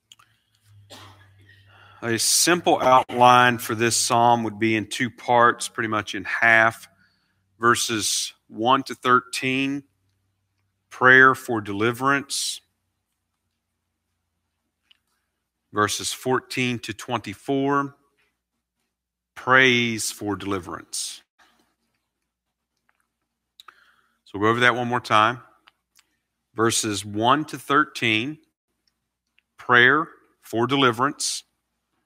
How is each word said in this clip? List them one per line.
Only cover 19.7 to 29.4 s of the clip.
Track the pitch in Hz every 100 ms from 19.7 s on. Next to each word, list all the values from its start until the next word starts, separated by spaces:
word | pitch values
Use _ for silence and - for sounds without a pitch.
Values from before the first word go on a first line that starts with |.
| 120 120 113 -
for | - 104 95
deliverance. | 95 98 82 82 80 - - - _ _ _ _ _ _ _ _ _ _ _ _ _ _ _ _ _ _ _ _ _ _ _ _ - _ _ _ _ _ _
So | 98
we'll | 107
go |
over | 117
that | 123
one | 120 120
more | 120
time. | - 110 107 123 - _ _ _ _ _ _ _ _ _ _ -
Verses | 113 110 113 101
one | 104 101 113 139 151
to | 143
thirteen, | - 143 151 - 123 107 127 156 _ _ _ _ _ _ _ _ _ _